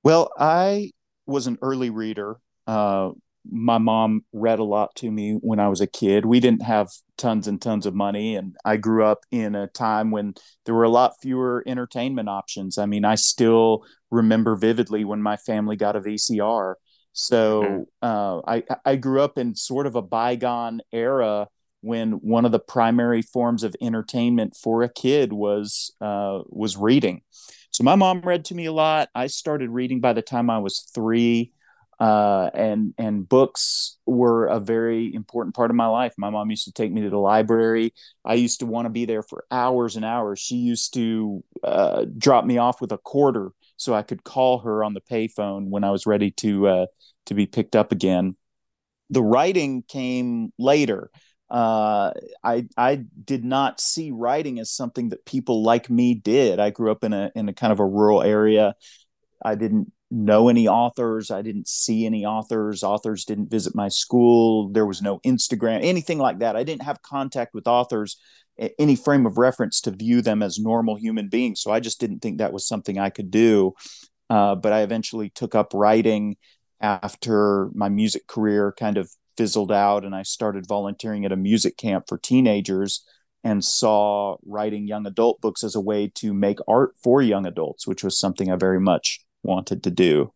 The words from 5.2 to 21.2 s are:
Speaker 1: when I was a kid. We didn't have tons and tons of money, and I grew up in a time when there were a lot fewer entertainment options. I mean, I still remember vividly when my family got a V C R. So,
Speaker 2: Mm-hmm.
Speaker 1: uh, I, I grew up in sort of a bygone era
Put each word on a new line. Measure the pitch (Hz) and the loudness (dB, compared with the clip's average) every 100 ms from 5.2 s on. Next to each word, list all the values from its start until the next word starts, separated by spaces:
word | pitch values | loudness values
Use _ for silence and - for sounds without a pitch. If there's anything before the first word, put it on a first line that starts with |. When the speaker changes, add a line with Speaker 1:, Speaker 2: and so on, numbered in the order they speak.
| 104 | -4
Speaker 1:
when | 107 110 107 | -4 -2 0
I | 104 | 2
was | 95 | 2
a | 98 | -2
kid. | - 101 101 110 | 0 2 2 4
We | 123 | 4
didn't | 123 113 | 4 2
have | 117 107 95 - _ - | 0 0 -2 -8 _ -6
tons | 123 110 101 | -2 -2 -4
and | 101 | -6
tons | 120 107 98 | -4 -2 -2
of | |
money, | 95 101 104 110 | -2 -2 -2 -4
and | 104 95 - | -6 -8 -8
I | 107 107 | -2 0
grew | 110 110 | 2 4
up | 107 104 _ | 4 2 _
in | 120 107 | -6 -4
a | 104 98 | -6 -8
time | - 113 107 110 | -4 -2 0 -2
when | 107 104 92 _ _ | -2 -6 -10 _ _
there | - | -2
were | 113 | 2
a | 117 | 4
lot | 120 127 - | 6 4 0
fewer | 135 127 127 123 131 | -6 -4 -2 -4 -6
entertainment | 127 123 127 127 131 104 | -8 -8 -6 -6 -6 -6
options. | 98 - - 95 - | -8 -10 -10 -8 -4
I | 104 | -2
mean, | 104 | 0
I | 104 | 2
still | 110 - - 113 113 113 110 - _ _ | 2 0 2 4 6 6 2 -4 _ _
remember | 117 110 110 113 107 | 2 4 4 2 2
vividly | 110 117 101 107 | 2 2 0 -2
when | 104 104 | -4 -4
my | 104 104 | -4 -4
family | - 107 107 104 | -4 -4 -2 -2
got | 104 | -2
a | 104 | -2
V | 98 107 | -4 -4
C | - 110 | -2 0
R. | 101 113 95 92 _ _ _ | 0 0 -4 -8 _ _ _
So, | - - 120 110 107 | -8 0 2 4 2
Speaker 2:
Mm-hmm. | 101 95 - _ | 0 -4 -8 _
Speaker 1:
uh, | 120 107 101 87 | -4 -2 -2 -4
I, | - 113 - - | -4 -4 -4 -4
I | 139 135 | 0 0
grew | 131 131 | 0 0
up | 139 143 | 0 -2
in | 120 | -4
sort | 104 - 131 143 | -4 -6 -4 -2
of | |
a | 120 | -4
bygone | 95 113 120 120 123 120 120 113 - | -4 -2 -2 -2 -4 -4 -6 -10 -8
era | 117 117 135 | -4 -2 0